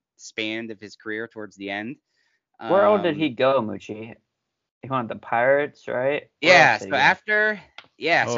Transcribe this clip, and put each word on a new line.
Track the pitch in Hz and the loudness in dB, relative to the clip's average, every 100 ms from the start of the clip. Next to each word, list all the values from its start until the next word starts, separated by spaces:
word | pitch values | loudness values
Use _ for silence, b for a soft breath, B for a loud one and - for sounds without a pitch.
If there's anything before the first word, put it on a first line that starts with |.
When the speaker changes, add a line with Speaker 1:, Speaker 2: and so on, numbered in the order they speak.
| _ _ | _ _
Speaker 1:
span | - - 110 110 113 | -14 -8 -6 -8 -10
of | 98 | -14
his | 101 - | -18 -16
career | 110 107 117 | -10 -10 -10
towards | 110 104 95 | -14 -18 -12
the | 98 | -10
end. | 101 107 151 _ _ _ _ _ _ | -8 -10 -14 _ _ _ _ _ _
Speaker 2:
Where | 113 185 202 | 0 2 4
all | 208 | 2
did | 175 151 | 0 -2
he | 156 | -4
Speaker 1:
Um, | |
Speaker 2:
go, | 117 131 131 | 0 2 2
Moochie? | 107 98 - 107 117 - _ _ _ _ _ _ | -2 -10 -12 -14 -14 -20 _ _ _ _ _ _
He | 123 | -6
went | 131 113 | -4 -4
to | |
the | 110 | -10
Pirates, | - 117 127 143 147 _ - | -2 2 4 2 0 _ -8
right? | 120 135 147 - _ | -2 -2 -4 -8 _
Where | 160 | 6
Speaker 1:
Yeah, | 180 143 | 6 6
Speaker 2:
else | 107 | 4
did | |
Speaker 1:
so | 101 | -2
Speaker 2:
he | |
go? | 127 | 2
Speaker 1:
after, | 147 185 - 214 214 208 - - _ _ | 2 2 -2 0 0 -2 -12 -20 _ _
yeah, | 147 160 | 0 0
so | 117 | 0